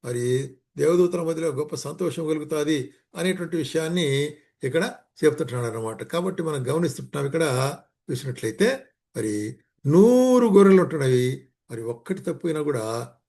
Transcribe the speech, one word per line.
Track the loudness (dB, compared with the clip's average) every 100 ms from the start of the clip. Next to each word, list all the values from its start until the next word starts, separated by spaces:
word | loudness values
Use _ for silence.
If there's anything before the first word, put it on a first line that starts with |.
మరి | -6 -4 0 -2 -2 -12 _ -2
దేవదూతల | 2 4 2 2
మధ్యలో | -4 -4 -4
గొప్ప | -4 -6
సంతోషం | -8 -10 -6 -6 -4 -4
కలుగుతాది | -4 -4 -4 0 -2 -4 _ _ -4
అనేటువంటి | -4 -2 -4 -4
విషయాన్ని | -2 -2 -2 -2 0 0 -2 -8 _ _
ఇక్కడ | -2 -2 -2 -6 _ _
చెప్తుంటున్నాడు | 2 2 -6 -4 -4
అన్నమాట. | -4 -8 -8
కాబట్టి | -6 -4 -4 -4
మనం | -4 -4 -2
గమనిస్తుంటున్నాం. | -2 -2 -4 -10 -6 -4
ఇక్కడ | -2 0 0 -2 -4 _ _ -10
చూసినట్లయితే | -8 -8 -6 -8 0 0 0 -10 _ _ -8
మరి | -4 -4 -6 -12 _ _ 2
నూరు | 6 8 6 6 4 6
గొర్రెలు | 8 8 8
ఉంటున్నవి, | 4 0 2 2 0 -4 _ _ _
మరి | -12
ఒక్కటి | -10 -10 -8 -8
తప్పినా | -6 -6 -4 -4
కూడా | -2 -2 -4 -6 -8 _